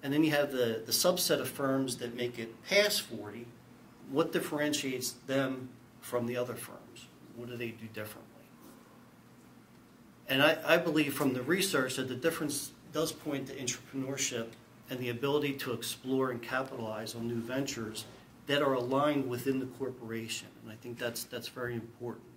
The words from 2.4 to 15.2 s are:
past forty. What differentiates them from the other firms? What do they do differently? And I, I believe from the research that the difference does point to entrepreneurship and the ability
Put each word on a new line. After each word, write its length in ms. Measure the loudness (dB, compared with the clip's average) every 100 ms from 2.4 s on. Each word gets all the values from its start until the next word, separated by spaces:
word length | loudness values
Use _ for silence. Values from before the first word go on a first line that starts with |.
| -10 -10 2
past 360 | 4 6 2
forty. 440 | -2 -8 -8 -10 -12 -16 -20 -20 -20 -20 -4
What 220 | 0 2
differentiates 760 | 2 0 0 2 2 0 -2 -4
them 580 | -6 -2 0 2 -2 -8 -14 -20 -18
from 260 | -4 -2 0
the 80 | 0
other 200 | -2 -4
firms? 520 | -10 -14 -16 -20 -20 -20 -18 -12
What 100 | -10
do 80 | -6
they 140 | -6
do 180 | -6 -10
differently? 320 | -8 -10 -10 -18 -20 -20 -20 -20 -20 -20 -20 -20 -20 -20 -20 -20 -20 -20 -20 -20 -20 -20 -20 -2
And 160 | 6
I, 140 | 6 6 6
I 120 | 6
believe 360 | 6 4 2
from 200 | 2 2
the 80 | 2
research 540 | 2 2 4 2 2 0
that 140 | -2
the 60 | 0
difference 580 | 0 0 -2 -2 -6 -14 -6
does 220 | -2 -2
point 340 | -2 -4 -4 -4
to 80 | -6
entrepreneurship 920 | -6 -6 -8 -6 -4 -2 -2 -2 -4 -10 -20 -20 -10
and 100 | -4
the 100 | -2
ability 440 | 0